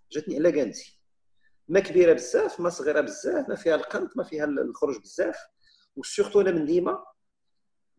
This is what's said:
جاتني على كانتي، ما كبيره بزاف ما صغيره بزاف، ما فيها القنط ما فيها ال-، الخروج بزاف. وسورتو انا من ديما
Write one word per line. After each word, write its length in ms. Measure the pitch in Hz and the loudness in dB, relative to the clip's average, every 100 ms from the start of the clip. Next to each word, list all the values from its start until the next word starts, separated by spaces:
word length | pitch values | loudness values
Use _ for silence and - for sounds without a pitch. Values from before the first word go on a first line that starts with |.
| _ | _
جاتني 240 | - 185 143 | -10 -6 0
على 160 | 170 | 2
كانتي، 500 | 147 113 - - _ _ _ _ _ _ _ - | 2 -2 -6 -18 _ _ _ _ _ _ _ 0
ما 120 | 185 | 0
كبيره 340 | 196 180 170 | 4 6 6
بزاف 460 | 165 - - 427 - | 6 2 0 0 -2
ما 100 | 175 | -4
صغيره 320 | 170 131 - | -2 0 0
بزاف، 480 | 277 - - 339 269 | 0 -4 -4 -4 -4
ما 60 | 196 | -4
فيها 200 | 170 151 | 0 0
القنط 420 | - - 370 - | -2 -6 -6 -6
ما 60 | |
فيها 220 | 175 156 147 | -8 -4 -4
ال-، 140 | 139 | -2
الخروج 420 | 123 - 139 117 | -4 -2 -2 -2
بزاف. 360 | - - 226 - - _ _ _ _ - | -8 -2 -2 -2 -14 _ _ _ _ -14
وسورتو 460 | - - 202 202 | -8 -2 2 4
انا 100 | 190 | 4
من 140 | 170 147 | 2 2
ديما 380 | 175 185 - - _ _ _ _ _ _ _ _ | 2 2 -4 -8 _ _ _ _ _ _ _ _